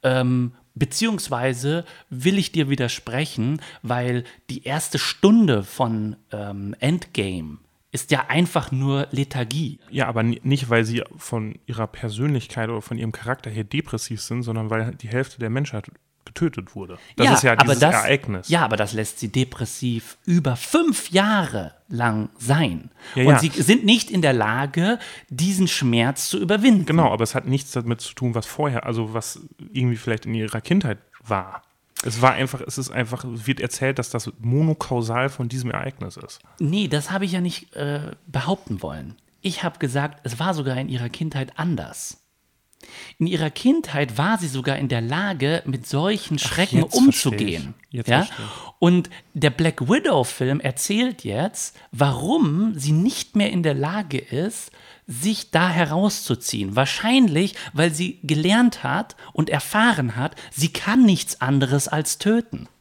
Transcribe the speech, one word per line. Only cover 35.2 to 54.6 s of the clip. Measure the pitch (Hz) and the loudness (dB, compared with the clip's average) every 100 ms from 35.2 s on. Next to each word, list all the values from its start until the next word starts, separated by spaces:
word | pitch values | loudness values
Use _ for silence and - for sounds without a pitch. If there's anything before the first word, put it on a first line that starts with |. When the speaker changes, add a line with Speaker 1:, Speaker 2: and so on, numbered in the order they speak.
| 135 | -2
Speaker 2:
von | 135 123 | -4 -6
diesem | 127 123 | -4 -6
Ereignis | - - - 95 - | -6 -8 -10 -14 -14
ist. | - - _ _ | -18 -20 _ _
Speaker 1:
Nee, | 147 185 196 | -2 0 0
das | 147 143 | -2 -2
habe | 190 | -4
ich | 190 | -2
ja | 180 | -2
nicht, | 175 170 - | -2 -4 -12
äh, | - 143 143 147 - - | -8 -6 -6 -8 -14 -6
behaupten | 131 131 190 - 98 | -4 -2 -4 -4 -8
wollen. | 82 76 69 104 _ _ | -6 -8 -12 -16 _ _
Ich | 190 170 | -6 -4
habe | 175 - | -6 -4
gesagt, | 143 131 147 147 | -2 -2 -4 -6
es | - 117 | -10 -4
war | 165 | -2
sogar | 170 135 127 | -2 -2 -4
in | 135 | -4
ihrer | 127 120 | -4 -6
Kindheit | - 160 143 135 - | -6 -6 -4 -6 -4
anders. | 160 160 78 - - - _ _ _ _ _ _ - - - - | -2 -2 -6 -12 -14 -14 _ _ _ _ _ _ -20 -20 -20 -4
In | 160 | -2
ihrer | 175 156 | 0 -2
Kindheit | - 247 330 - 143 143 113 | 0 2 2 0 -2 -2 0
war | 160 196 | 0 0
sie | 170 | -2
sogar | 131 127 139 | -4 -2 -2
in | 139 | 0
der | 120 | -2
Lage, | 113 147 202 175 139 165 - | -2 -2 -4 -2 0 0 -2
mit | 131 123 | -6 -4
solchen | 139 175 208 - 147 | -2 0 -2 -2 -4
Speaker 2:
Ach, | - | -2
Speaker 1:
Schrecken | - 190 180 | 0 2 2
Speaker 2:
jetzt | - | 2
verstehe | - 269 | 6 6
Speaker 1:
umzugehen. | - 151 107 107 82 67 - _ | 6 2 0 -2 -2 -6 -12 _
Speaker 2:
ich. | 127 | -8
Jetzt | 113 | 2
Speaker 1:
Ja? | 123 | 2
Speaker 2:
verstehe | 196 - | 2 -4
ich. | 107 - - - | -12 -12 -16 2
Speaker 1:
Und | 175 180 170 - _ | 4 6 2 -8 _
der | - 147 | 2 2
Black | - 165 160 131 | 4 0 2 2
Widow-Film | 240 311 180 127 - 127 143 | 2 4 2 2 0 0 0
erzählt | 135 123 - 202 247 233 | -2 -4 -2 0 0 -2
jetzt, | - 104 151 - - - - | -6 -2 -4 -4 -10 -12 -16
warum | 117 139 123 151 311 202 156 220 180 | 0 0 0 0 2 2 2 0 0
sie | 139 | 0
nicht | 156 202 - - 214 | 2 2 0 -4 0
mehr | 202 | 2
in | 185 | 2
der | 160 | 0
Lage | 139 143 196 180 135 | 0 -2 -4 -4 -6
ist, | - 120 185 - | -4 -4 -4 -6